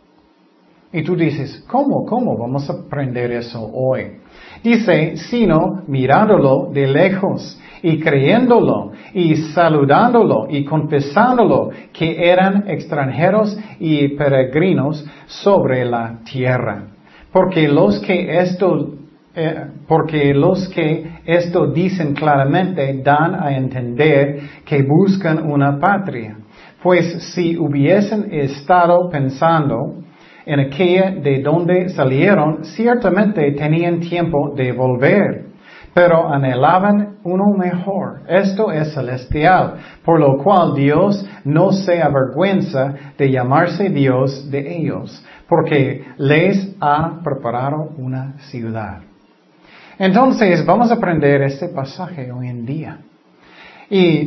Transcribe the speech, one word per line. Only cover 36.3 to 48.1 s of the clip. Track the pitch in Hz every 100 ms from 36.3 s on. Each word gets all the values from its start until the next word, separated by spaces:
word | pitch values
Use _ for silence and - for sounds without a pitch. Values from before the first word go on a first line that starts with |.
| 143 135 123 143 180 202 208 202 -
uno | 170 185 202 196
mejor, | 180 180 196 190 131 123 -
esto | 180 202 196 214
es | 156 156
celestial, | 147 120 127 - 156 165 185 131 - - -
por | - 165
lo | 160 -
cual | - 196 156
Dios | 135 139 151 196 202 - -
no | 139 151 190
se | 190 - 175
avergüenza | 156 139 131 139 190 185 135 135 135 143 - -
de | 135
llamarse | 131 123 139 - - 196
Dios | 147 135 127 135 - -
de | 139 143 170
ellos, | 139 95 - - - - -
porque | 165 - 147 127 - - -
les | 139 151 185 202 - -
ha | 147 147 165 160
preparado | 151 135 117 120 135 151 151 143
una | 127